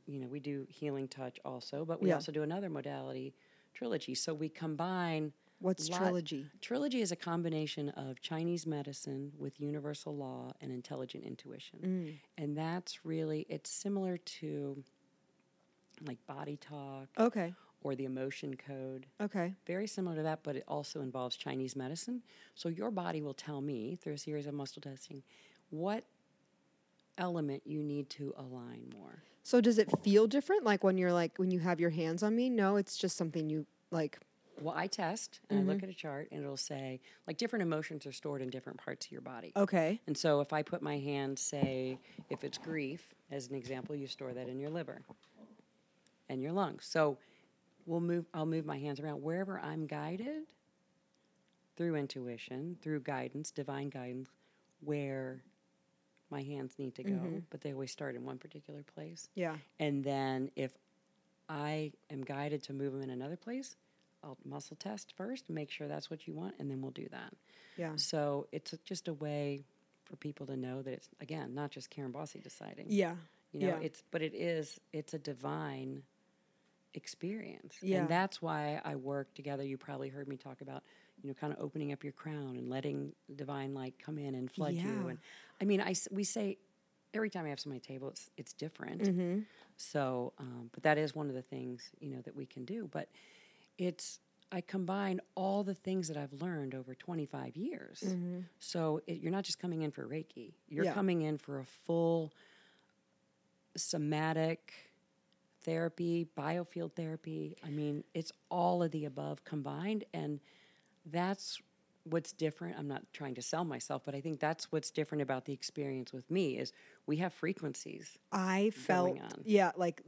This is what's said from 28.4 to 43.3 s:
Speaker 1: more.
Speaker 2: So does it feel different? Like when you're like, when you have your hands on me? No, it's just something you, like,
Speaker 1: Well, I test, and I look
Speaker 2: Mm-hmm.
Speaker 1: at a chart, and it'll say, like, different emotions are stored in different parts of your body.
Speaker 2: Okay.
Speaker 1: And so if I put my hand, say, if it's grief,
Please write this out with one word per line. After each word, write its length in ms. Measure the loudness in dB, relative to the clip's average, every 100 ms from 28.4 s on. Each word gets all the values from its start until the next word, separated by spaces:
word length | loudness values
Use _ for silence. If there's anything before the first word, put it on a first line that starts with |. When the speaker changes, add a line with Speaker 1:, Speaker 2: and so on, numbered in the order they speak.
| -8 -8 -8 -10 -12
Speaker 1:
more. 300 | -12 -14 -18 -20 _ 6
Speaker 2:
So 140 | 10
does 180 | 10 10
it 120 | 8 6
feel 260 | 10 10 10
different? 380 | 6 6 6
Like 200 | 8 8 8
when 120 | 8
you're 140 | 8
like, 260 | 6 6 4
when 140 | 4
you 80 | 6
have 180 | 4 6
your 100 | 4
hands 340 | 4 2 4
on 100 | 4
me? 160 | 6 6
No, 280 | 6 6 6
it's 200 | 4 2
just 200 | 0 2
something 320 | 2 2 2
you, 160 | 0 -2 _ -2
like, 280 | 2 2 -2 -20 _ _ -6
Speaker 1:
Well, 120 | -2 0
I 100 | 0
test, 520 | 0 0 0 -4 -10 2
and 100 | 4
I 20 |
look 140 | 6 4
Speaker 2:
Mm-hmm. 80 | 0
Speaker 1:
at 40 |
a 40 | -6
chart, 320 | -6 -4 -6
and 100 | -4
it'll 120 | -4 -2
say, 440 | -4 -4 -4 -6 -10 -14 -8
like, 100 | -2
different 260 | 0 2
emotions 420 | 2 2 0 -6 -8
are 60 |
stored 300 | -6 -4 -2
in 80 | -2
different 280 | -4 -8 -8
parts 260 | -6 -6 -6
of 40 |
your 80 | -8
body. 300 | -10 -10 -2 4
Speaker 2:
Okay. 440 | 6 6 6 2 0
Speaker 1:
And 80 | 4
so 240 | 6 6
if 120 | 6
I 80 | 2
put 200 | 0 -2
my 180 | 0 0
hand, 380 | 0 0 0 0
say, 600 | 0 4 4 4 0 -2 -8 -14 -8
if 140 | -4
it's 160 | -4 -6
grief, 540 | -4 -2 -2 -4 -10 -20 -8